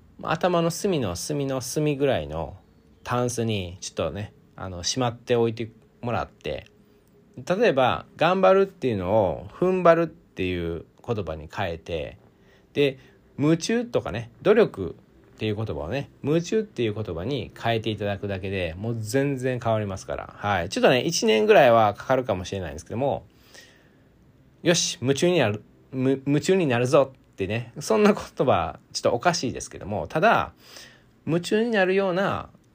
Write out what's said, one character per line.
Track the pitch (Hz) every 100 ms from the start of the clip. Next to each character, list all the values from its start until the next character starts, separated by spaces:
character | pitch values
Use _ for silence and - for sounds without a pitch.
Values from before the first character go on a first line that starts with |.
| _ -
頭 | - 160 185 175
の | 165
隅 | 165 208 165
の | 107 85
隅 | - 147 139
の | 135
隅 | 131 156 151 139
ぐ | 139
ら | 101
い | 73
の | 78 73 - - _ _ _
タ | - 123
ン | 123
ス | 120 113
に | 104 90 90
ち | -
ょ |
っ | -
と | 85
ね、 | 85 107 - _ -
あ | 95
の、 | 87
し | 85 -
ま | 120
っ | 117
て | - 120
お | 117
い | 110
て | 110 - _ _
も | 120
ら | 104
っ | -
て、 | _ - - - _ _ _ _ _ _ -
例 | 123 185 226
え |
ば | 135 123 73 - -
「頑 | 156 190
張 | 185
る」 | 190
っ | 196
て | - 131
い |
う | 104
の | 90
を | 110 92 65 -
「踏 | - 180
ん | 185
張 | 170 165
る」 |
っ | 165
て | - _ - 92
い | 90 85 82
う | - _ -
言 | 107 80
葉 | 80
に | 78
変 | - 95
え | 85
て、 | - 82 62 - - _ _ _ _
で | 139 143 131 - _ _ -
「夢 | 147 170
中」 | - 233 240
と | 120
か | -
ね | 110 110 -
「努 | 175
力」 | 226 196 - 87 - _ _ _
っ | -
て | 107
い |
う | 104
言 | 110
葉 |
を | 76 76
ね | 123 - -
「夢 | 135 165
中」 | 170 220
っ |
て | 214 -
い | 113
う |
言 | 104 104 82
葉 | 98
に | 143 80 -
変 | 117 117
え |
て | 110
い | 101
た | 101
だ | 98
く | 101
だ | 95
け | 95
で、 | 98 85 85
も | 113
う | 117
全 | 107 131 143 135
然 | 131 123
変 | 117
わ | 110
り | 104
ま | 95
す | -
か | 69
ら。 | - -
は | 101 98
い。 | 85
ち | 247
ょ |
っ |
と | 233
ね、 | 127
一 | 156 170 226
年 | 220 214
ぐ |
ら | 202 131
い |
は | 113 107 98
か | -
か | 131
る |
か | 123 92
も | 87
し |
れ | 98
な | 82
い |
ん |
で | 71
す | -
け |
ど | 104
も、 | 139 - - _ _ - - _ _ _ _ _ _ _ _ _
よ | 160 170
し、 | - -
夢 | 123
中 | 139 175
に | 175
な | 113
る、 | - - _ _
む-、 | 131 131 135 135
夢 | 147
中 | 147 190
に | 156
な | 117
る | 123
ぞ | 156 135
っ | - _ -
て | 95
ね、 | 113 123 -
そ | - 220
ん |
な | 208
言 | 202 - - 139
葉、 | 98 82 - _
ち | -
ょ |
っ |
と | -
お | 78
か | 180
し | 170 120
い |
で | 67
す | -
け | -
ど | 85
も、 | 139 80
た | 160
だ、 | 208 160 - - - - - - _ _ -
夢 | 170
中 | 175 214
に | 233
な | 220
る | 185 190
よ | 196
う |
な | 180 190 95 - - _